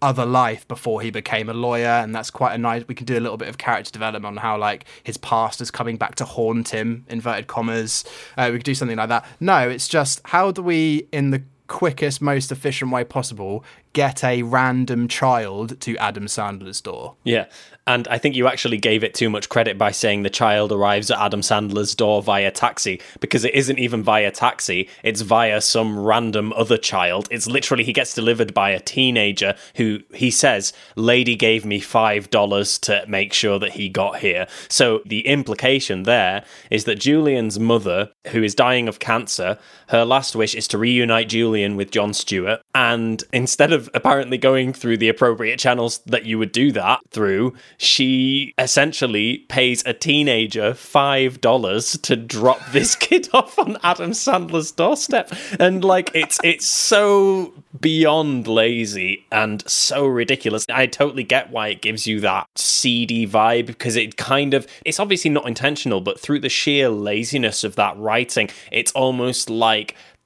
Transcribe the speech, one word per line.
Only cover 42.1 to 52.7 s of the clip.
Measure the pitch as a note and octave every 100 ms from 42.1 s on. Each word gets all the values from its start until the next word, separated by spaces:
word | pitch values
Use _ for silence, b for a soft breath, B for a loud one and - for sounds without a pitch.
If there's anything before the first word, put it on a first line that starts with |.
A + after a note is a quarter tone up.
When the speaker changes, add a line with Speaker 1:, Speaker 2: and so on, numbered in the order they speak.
Speaker 2:
Stewart. | G#2 - F#2+ F#2 A2+ _ C3+
And | A#2+ A#2 A2+ A2 -
instead | B2+ B2+ - D3+
of | D#3+ - C3
apparently | - C#3 B2 B2+
going | C3 C3 B2+
through | C3 A#2+ A2+
the | A2
appropriate | A2 B2 A2 A2+ B2+
channels | B2+ B2 A#2 - -
that | A#2 A2
you | A2
would | G#2+
do | A#2+ C#3
that | A2 F#2 B2+ _
through, | A2 G2+ G2 B2+ - B B
she | - - C3 C3 C3 C#3 C#3+ -
essentially | C3+ - D3+ D#3 B2+ G#2 A2 C3 -
pays | C3 B2+ A#2+ B2+
a |
teenager | A#2 D#3+ D3 D3 A2+ A2 A2 G#2+
five | B2+ - D3 C#3 C3+ C3 B2+
dollars | C#3+ C3+ G2 G#2 - D#3+
to | - A#2
drop | A#2 A2 B2 C3 -